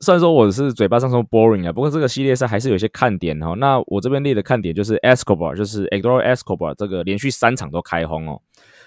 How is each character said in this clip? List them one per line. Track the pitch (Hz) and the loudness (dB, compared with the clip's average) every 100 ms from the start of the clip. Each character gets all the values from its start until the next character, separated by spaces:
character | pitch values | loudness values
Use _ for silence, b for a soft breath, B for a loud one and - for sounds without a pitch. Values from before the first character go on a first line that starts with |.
虽 | - | 2
然 | 175 | 4
说 | 170 | 6
我 | 151 104 | 6 4
是 | 107 139 | 4 -2
嘴 | 113 98 | 0 2
巴 | 120 | 2
上 | 127 | 2
说 | 123 | 0
boring | 110 117 113 101 85 | 2 4 4 4 -2
啊， | |
不 | 98 | -2
过 | 143 | -2
这 | 156 | 0
个 | 131 | -2
系 | 135 | 0
列 | 135 127 | 0 0
赛 | 123 | 0
还 | 104 | -2
是 | 131 | 0
有 | 95 | 0
一 | |
些 | 110 | 0
看 | - 123 92 | 0 0 0
点 | 85 78 | -4 -4
哦。 | 82 98 | -6 -2
那 | 139 131 - | 0 0 0
我 | 98 | -4
这 | 120 | -2
边 | 139 | -2
列 | 139 | -2
的 | 107 | -2
看 | 95 123 | 0 -2
点 | 92 80 | -2 -4
就 | |
是 | 104 107 | -2 0
Escobar， | 123 127 - 87 82 85 | 2 2 2 -2 -2 -4
就 | |
是 | 104 107 95 | -6 -4 -4
Eduardo | 98 117 127 110 127 | -2 0 0 0 -2
Escobar | - 90 80 - | -4 -6 -6 -6
这 | 104 | -6
个 | 92 | -6
连 | 87 101 | -4 -4
续 | 135 | -4
三 | - 117 131 | 0 0 0
场 | 78 | -6
都 | 85 | -8
开 | - 85 80 | -4 -4 -4
轰 | 80 80 | -6 -8
哦。 | 71 _ b b b | -12 _ b b b